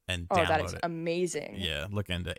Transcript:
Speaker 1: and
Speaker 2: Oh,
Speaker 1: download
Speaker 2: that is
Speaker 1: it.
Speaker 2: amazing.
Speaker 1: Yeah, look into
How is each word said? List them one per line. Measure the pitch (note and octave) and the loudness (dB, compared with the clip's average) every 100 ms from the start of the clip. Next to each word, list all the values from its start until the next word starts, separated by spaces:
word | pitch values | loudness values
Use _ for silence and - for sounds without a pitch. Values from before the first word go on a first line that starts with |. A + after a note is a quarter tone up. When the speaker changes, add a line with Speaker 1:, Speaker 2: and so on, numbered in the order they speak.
| - | -4
Speaker 1:
and | F2+ F2 | -4 2
Speaker 2:
Oh, | F#3 | 4
Speaker 1:
download | - | 4
Speaker 2:
that | D#3 A2+ | 4 2
is | |
Speaker 1:
it. | - | -2
Speaker 2:
amazing. | E3+ E3 E3+ E3+ F3+ D3 - - | -4 -2 -2 0 0 -2 -6 -4
Speaker 1:
Yeah, | E2+ D2 G#2 | -2 -2 -2
look | G2+ G2 | -2 0
into | F2+ F2+ | 0 -2